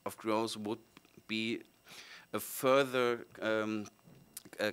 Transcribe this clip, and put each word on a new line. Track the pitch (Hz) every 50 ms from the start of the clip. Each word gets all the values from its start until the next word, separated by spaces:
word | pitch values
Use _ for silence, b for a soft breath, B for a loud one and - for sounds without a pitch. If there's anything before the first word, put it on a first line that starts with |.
| -
of | 101 -
growth | - - 110 107 110 113 110 110 110
would | 104 104 113 113 - _ - - - - _ - - -
be | 110 110 110 113 117 - - - _ _ _ B B B B B B B B B -
a | 107
further, | - - - - - 131 131 139 139 127 123 127 123 120 120 113 - - - -
um, | - 110 110 110 107 107 107 107 104 - - _ _ - - - - - - - - - - -
uh, | 98 107